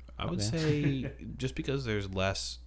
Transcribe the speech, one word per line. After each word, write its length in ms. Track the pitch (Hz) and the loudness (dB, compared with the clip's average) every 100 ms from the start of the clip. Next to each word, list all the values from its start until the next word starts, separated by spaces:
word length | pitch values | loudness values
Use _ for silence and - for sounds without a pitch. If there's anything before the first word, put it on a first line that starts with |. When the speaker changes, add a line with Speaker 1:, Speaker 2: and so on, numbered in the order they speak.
| - - | -12 -6
Speaker 1:
I 60 | - | -2
would 140 | 175 | 0
Speaker 2:
Okay. 160 | 104 160 | 0 2
Speaker 1:
say 540 | 156 147 143 135 131 - 110 | 4 4 4 2 -2 -6 -10
Speaker 2:
<laughs> 120 | - | -4
Speaker 1:
just 180 | 127 - | -4 -2
because 300 | 156 139 123 | 0 0 0
there's 280 | 104 98 | 0 0
less 460 | 95 95 98 - - | 2 2 2 -2 -6